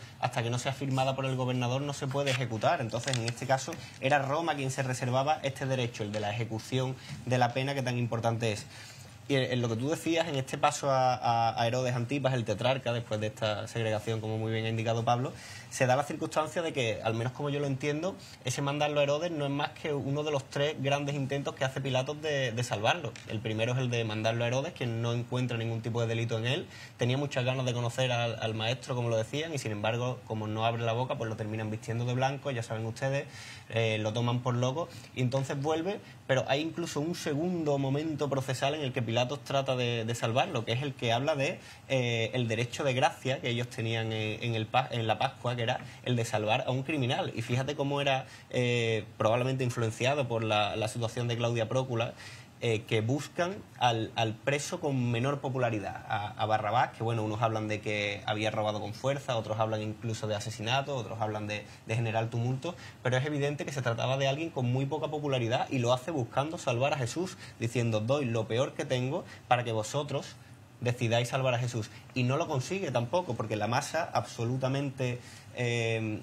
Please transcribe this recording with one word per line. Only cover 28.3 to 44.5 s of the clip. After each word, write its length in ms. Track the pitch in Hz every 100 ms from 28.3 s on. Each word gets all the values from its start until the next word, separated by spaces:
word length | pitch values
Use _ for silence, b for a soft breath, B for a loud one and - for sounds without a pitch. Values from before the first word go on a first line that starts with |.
| 110
al 120 | 110
maestro, 420 | 110 110 131 - 123
como 120 | 120
lo 80 | 139
decían, 380 | 117 143 165
y 60 | 143
sin 120 | 113
embargo, 480 | 104 107 117 123 120 -
como 220 | 107 107
no 180 | 107 117
abre 180 | 117
la 100 | 117
boca, 220 | 117 131 135
pues 140 | 110
lo 80 | 110
terminan 320 | 107 110 110
vistiendo 340 | 110 - 117
de 120 | 120 123
blanco, 360 | 131 139 143
ya 120 | 120
saben 220 | 113 113 113
ustedes, 420 | 107 135 139 143 B B B -
eh, 280 | 113 113 107
lo 100 | 107
toman 300 | 117 120 123
por 140 | 123 120
loco, 340 | 127 147 175 B B -
y 60 |
entonces 400 | 127 135 139 147
vuelve, 400 | 147 160 175 208 B B -
pero 160 | 131 -
hay 100 | 143
incluso 400 | 160 160 170 143
un 160 | 160 175
segundo 640 | 165 143 180 175 147 139
momento 520 | 135 143 160 143 143
procesal 460 | 135 135 123 139 156
en 60 |
el 100 | 131
que 100 | 123
Pilatos 400 | 113 117 127 143 -
trata 320 | 139 135 127
de, 260 | 120 117
de 120 | 110 120
salvarlo, 500 | 117 123 185 135 110
que 80 |
es 80 | 120
el 120 | 143 -
que 180 | 120
habla 220 | 120 147 147
de, 240 | 147 208 B B -
eh, 440 | 135 120 117 110
el 160 | 127 120
derecho 340 | 113 123 -
de 100 | 143
gracia 460 | 123 151 - - -
que 100 | 127
ellos 200 | 120 120
tenían 420 | - 113 113 110
en, 320 | 110 107 -
en 120 | 120